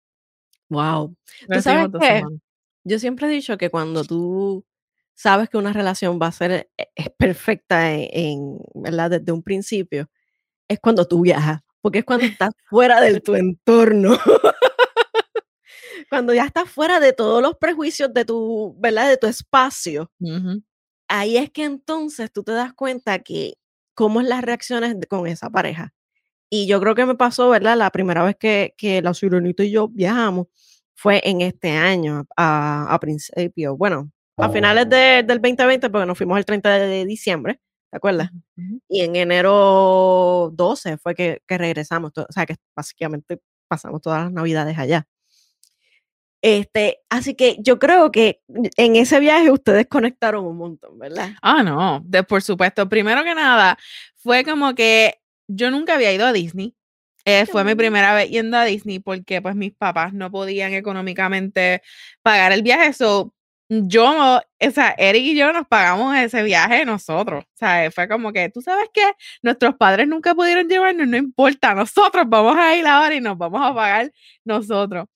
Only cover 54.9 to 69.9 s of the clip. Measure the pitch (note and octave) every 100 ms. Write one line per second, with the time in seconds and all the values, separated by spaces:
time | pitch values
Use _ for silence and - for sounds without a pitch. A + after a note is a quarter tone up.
54.9 | A3 A3 - _ _ - G3 A#3+ C4+ E4
55.9 | D#4 A3 F#3+ A#3+ A3 E3+ F3+ G#3 - _
56.9 | _ _ _ - G3+ G#3 G#3+ G3 A3 A3+
57.9 | G#3 G3 G#3 G3+ A3+ A3+ A#3+ A#3 G#3 G#3+
58.9 | F#3+ G3 F#3+ F#3 F#3 F#3 G3 G3 - G3
59.9 | E3+ E3+ G3 F#3 G3 F#3+ G3 F#3+ G3 G3+
60.9 | F#3+ F#3 F#3 F#3 F#3+ F#3+ G3 F3+ F3+ _
61.9 | - - _ - G#3 F#3 G3 A3+ C4+ D#4
62.9 | C4+ A3+ G3+ F#3 _ _ _ - A3 F#3+
63.9 | G#3+ A#3 D#4 C4+ B3+ - - C4 C4 A#3+
64.9 | - F#3+ G#3+ C4 D4+ C#4+ E4+ D4+ A3+ F3+
65.9 | F#3 C4 C#4 A#3 A#3 G#3+ F3 F3+ B3 C#4+
66.9 | G#3 - D#3+ G#3+ D3+ - - A3 F3 E3
67.9 | F3 F3 A3+ A3 G3+ F3 - B3 F#4 A4
68.9 | G#4+ G4+ G4 - - A#3+ A#3+ A#3+ C4 F#3+